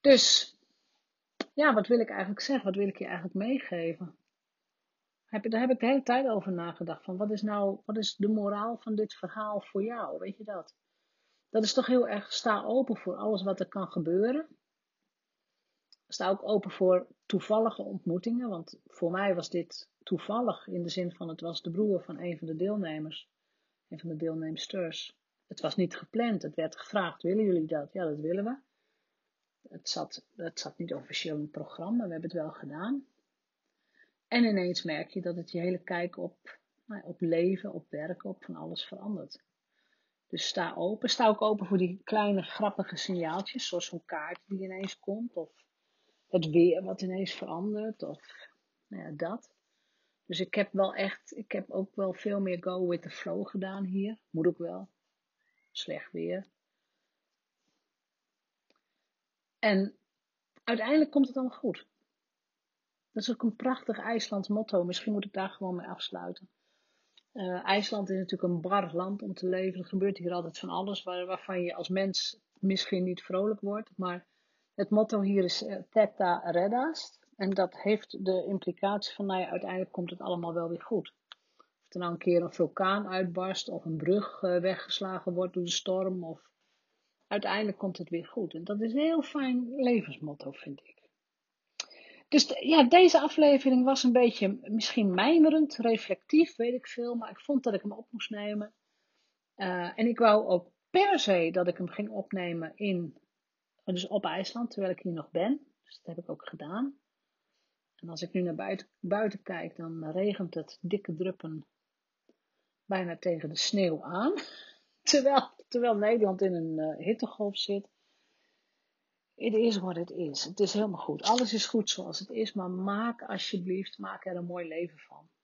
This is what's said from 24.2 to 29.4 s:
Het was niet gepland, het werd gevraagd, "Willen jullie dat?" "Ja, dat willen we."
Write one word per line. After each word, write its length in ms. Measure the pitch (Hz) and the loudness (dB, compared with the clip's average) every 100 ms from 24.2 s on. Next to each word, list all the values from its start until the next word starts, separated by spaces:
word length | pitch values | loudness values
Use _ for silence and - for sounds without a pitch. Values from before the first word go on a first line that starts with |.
| 165 160 160 160 - 196 170 156 - _ _ _ _ | -4 -4 -6 -8 -8 -6 -6 -8 -14 _ _ _ _
Het 140 | - | -6
was 160 | 156 - | -4 0
niet 200 | 175 - | 0 -2
gepland, 460 | - 220 240 202 | -8 -2 0 0
het 120 | 151 | -4
werd 220 | 151 156 - | -4 -4 -6
gevraagd, 460 | - 208 175 - | -4 -2 -2 -2
"Willen 220 | 170 202 | 0 2
jullie 220 | 214 175 160 | 4 4 2
dat?" 260 | 160 143 | -2 -4
"Ja, 120 | 190 | -4
dat 140 | 170 147 | -4 -2
willen 260 | 151 185 | -2 -2
we." 120 | 208 269 _ _ _ _ _ _ _ _ | -2 -6 _ _ _ _ _ _ _ _